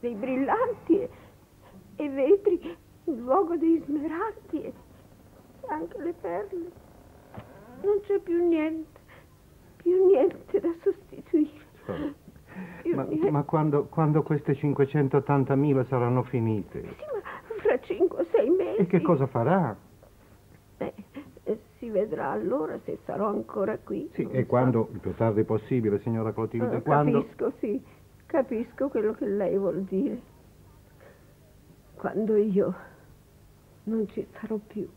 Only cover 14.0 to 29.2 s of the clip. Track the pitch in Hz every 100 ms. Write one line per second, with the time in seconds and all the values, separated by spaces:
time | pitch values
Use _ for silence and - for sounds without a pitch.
14 | 156 156 147 151 - 143 147 139 139 151
15 | 139 143 139 143 131 135 147 135 120 131
16 | 120 127 123 131 113 107 90 - 85 -
17 | 622 480 - - - 440 415 - - 233
18 | 339 - 349 453 233 370 359 403 180 185
19 | - 160 135 123 117 190 151 101 - -
20 | - - - - - - - - - -
21 | 196 - 294 - - 220 - - 240 208
22 | 214 - 143 214 214 254 311 - - -
23 | - - 208 214 226 220 196 220 - 208
24 | 294 - - 131 123 123 131 117 110 98
25 | 92 85 113 104 107 110 - 131 110 101
26 | 123 113 110 104 110 117 123 - - 147
27 | 147 226 226 - 233 - 247 262 - -
28 | - - - 320 262 220 240 - 269 247
29 | 214 214